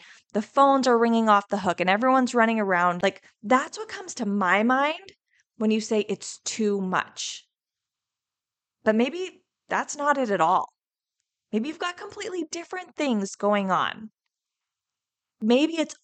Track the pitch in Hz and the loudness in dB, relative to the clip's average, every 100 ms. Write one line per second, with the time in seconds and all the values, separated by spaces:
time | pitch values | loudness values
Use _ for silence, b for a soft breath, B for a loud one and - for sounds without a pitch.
0 | b b _ 208 - 277 277 269 254 233 | b b _ -6 -2 2 4 4 4 4
1 | 233 226 220 202 - 196 185 170 180 202 | 4 2 4 2 2 -2 -2 0 0 2
2 | 262 262 247 240 226 226 196 175 180 175 | 2 2 2 2 2 2 0 2 2 2
3 | 196 - b _ 208 254 311 415 440 415 | -2 -2 b _ 0 2 2 -10 -12 -12
4 | 370 - 208 202 180 196 233 262 294 349 | -12 -8 -4 -2 2 2 4 2 0 -4
5 | 392 - _ _ _ - 220 220 214 214 | -14 -20 _ _ _ -4 0 0 0 -2
6 | - 196 - - - - 208 202 185 165 | -2 -6 -10 -12 -10 -2 -2 0 0 -2
7 | - - - - - _ _ _ _ _ | -4 -10 -12 -12 -20 _ _ _ _ _
8 | _ _ _ _ _ _ _ _ 214 220 | _ _ _ _ _ _ _ _ 0 2
9 | 254 349 370 - _ _ _ 190 - 294 | 0 -2 -10 -12 _ _ _ -6 -4 -4
10 | 285 277 233 185 165 185 - _ _ _ | 0 0 0 2 2 2 -2 _ _ _
11 | _ _ _ _ _ 214 285 311 349 359 | _ _ _ _ _ -4 -4 -6 -8 -8
12 | 403 415 381 359 320 339 339 370 359 - | -14 -12 -8 -8 -8 -10 -10 -12 -12 -4
13 | 285 214 196 - 208 202 190 165 117 - | -2 -2 -4 -4 0 0 0 0 -2 -6
14 | 220 _ _ _ _ _ _ _ _ _ | -16 _ _ _ _ _ _ _ _ _
15 | _ _ _ _ 220 247 320 330 302 - | _ _ _ _ 2 4 2 0 -4 -6